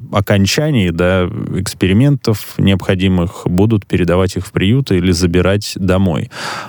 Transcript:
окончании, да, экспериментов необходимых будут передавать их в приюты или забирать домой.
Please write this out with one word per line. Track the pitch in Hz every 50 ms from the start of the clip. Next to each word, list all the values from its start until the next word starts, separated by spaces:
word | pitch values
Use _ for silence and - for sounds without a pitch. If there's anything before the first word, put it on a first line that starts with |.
| - -
окончании, | - 101 98 - 107 98 98 95 - - 151 156 151 117 95 87
да, | 82 82 90 90 92 95 90 87 - - - - -
экспериментов | 92 95 - - - 98 92 95 110 135 143 143 127 - 117 107 - - - -
необходимых | - 95 98 98 90 - - 98 92 95 95 92 90 87 90 - - -
будут | - 87 90 101 113 113 101 -
передавать | - - 87 87 82 85 92 95 92 -
их | 90 87
в | -
приюты | - 82 90 98 123 139 135 - 98
или | 87 87 92
забирать | 87 80 92 87 82 90 87 90 98 104 107 - -
домой. | - 95 92 92 95 98 92 78 58 53 123 - - - - - - -